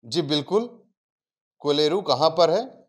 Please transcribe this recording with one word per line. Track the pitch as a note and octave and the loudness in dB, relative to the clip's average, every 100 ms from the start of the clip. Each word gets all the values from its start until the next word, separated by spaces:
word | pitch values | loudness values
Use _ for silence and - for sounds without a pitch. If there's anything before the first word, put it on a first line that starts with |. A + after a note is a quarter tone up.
जी | A#2 C#3 | -6 -6
बिल्कुल, | C#3+ D3+ C#3 F#3+ A#3+ - _ _ _ _ _ _ _ _ | -2 -4 -2 -4 -4 -14 _ _ _ _ _ _ _ _
कोलेरू | D3 D3 D3+ F3+ | -4 0 0 0
कहाँ | F#3 B2+ D#3+ | -2 2 2
पर | D#3+ E3 | 4 2
है? | F3+ B3+ - | 2 -4 -14